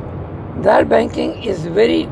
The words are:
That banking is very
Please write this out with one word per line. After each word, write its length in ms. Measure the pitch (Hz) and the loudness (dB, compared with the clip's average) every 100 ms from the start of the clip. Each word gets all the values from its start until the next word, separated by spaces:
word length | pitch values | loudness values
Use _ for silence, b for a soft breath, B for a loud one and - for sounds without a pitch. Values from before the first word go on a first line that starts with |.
| - - - - - - | -10 -10 -10 -12 -10 0
That 260 | 190 233 - | 4 4 4
banking 560 | 226 233 311 320 - | 2 2 -2 -4 -4
is 220 | 226 175 170 | -6 -4 -2
very 400 | 185 226 160 - | 2 4 2 0